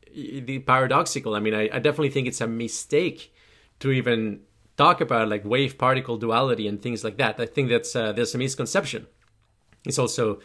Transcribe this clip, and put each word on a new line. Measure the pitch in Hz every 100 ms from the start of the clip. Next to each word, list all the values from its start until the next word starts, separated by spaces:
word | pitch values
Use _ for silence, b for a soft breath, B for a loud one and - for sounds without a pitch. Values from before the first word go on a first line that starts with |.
| _
y-, | - - 135
the | 120 135
paradoxical. | 135 131 131 139 170 139 113
I | 107
mean, | 107
I, | 107 107
I | 127
definitely | 147 143 143
think | 139 127
it's | -
a | 117
mistake | 113 117 - - 151 175 - - b b b b _
to | 135
even | 131 120 117 110 101 - _ _ -
talk | 151 175
about, | 123 120 110
like, | 104
wave | 101 127 135 -
particle | 127 131 127 117
duality | 113 120 131 110 104
and | 101
things | 120 113
like | 110 101
that. | 120 107
I | 117
think | - 127
that's, | 117 -
uh, | 123 110
there's | 104 117
a | 123
misconception. | 135 135 120 190 143 - - _ _ _ _ _ _ _ -
It's | 135
also | 120 - 110 98